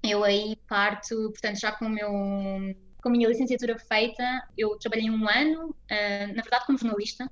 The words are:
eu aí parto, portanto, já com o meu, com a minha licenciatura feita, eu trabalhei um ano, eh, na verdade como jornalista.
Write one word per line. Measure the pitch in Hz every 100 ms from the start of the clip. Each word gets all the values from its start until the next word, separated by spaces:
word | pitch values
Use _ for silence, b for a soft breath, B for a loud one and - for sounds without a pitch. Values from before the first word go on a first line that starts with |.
eu | 220 208 208
aí | 202 214 220 -
parto, | 208 202 202 - 226 220
portanto, | 214 220 202
já | 220
com | 214 226
o |
meu, | 214 208 202 196 196 196 196 196 190 - -
com | 247
a |
minha | 240 226
licenciatura | 233 254 247 240 226
feita, | - 214 233 233 247 254 - -
eu | 214 214
trabalhei | 226 220 220
um | 220 214
ano, | 220 302 320 330 - -
eh, | 208 208 202 202
na | 202
verdade | 220 240 -
como | 269
jornalista. | 226 208 214 - 254